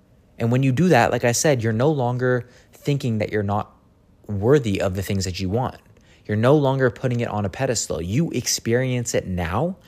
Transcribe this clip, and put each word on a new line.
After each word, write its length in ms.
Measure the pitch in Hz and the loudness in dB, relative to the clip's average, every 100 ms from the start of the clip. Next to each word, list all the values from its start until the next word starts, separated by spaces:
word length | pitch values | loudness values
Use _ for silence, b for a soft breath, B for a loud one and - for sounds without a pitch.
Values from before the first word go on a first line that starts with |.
| _ _ _ - | _ _ _ -4
And 120 | 117 | 0
when 120 | 127 | 2
you 80 | 135 | 2
do 180 | 127 185 | 2 4
that, 220 | 131 104 | 6 4
like 120 | 120 | 2
I 80 | 120 | 0
said, 320 | 117 160 127 | 2 2 2
you're 100 | 113 | 0
no 180 | 110 143 | 2 2
longer 580 | 147 123 123 127 123 120 B B | 2 -2 0 0 0 -4 B B
thinking 460 | - - 139 123 110 | -8 -4 -2 0 -2
that 120 | - | -2
you're 120 | 107 | -2
not 280 | 101 104 - _ _ _ _ _ - | -2 -2 -4 _ _ _ _ _ -8
worthy 540 | 101 110 147 113 95 | -2 4 4 2 0
of 140 | 98 92 | -2 -2
the 80 | |
things 220 | 95 98 92 | -4 -4 -4
that 140 | 90 | -6
you 100 | 92 | -4
want. 280 | 113 120 - _ _ b b - | -2 -4 -8 _ _ b b -6
You're 120 | 104 | 0
no 180 | 120 151 | 4 4
longer 340 | 135 135 127 | 4 2 0
putting 300 | - 127 120 | 0 -2 -2
it 80 | 117 | -2
on 180 | 104 101 | -4 -4
a 40 | |
pedestal. 520 | - 131 113 - 78 | -2 -2 -2 -4 -6
You 300 | 85 123 170 | -2 -2 0
experience 840 | 127 - - 117 117 131 123 117 | -2 -4 -4 0 0 0 -2 -2
it 140 | - 92 | -4 -2
now. 500 | 90 82 101 170 190 | -4 -2 -2 -4 -6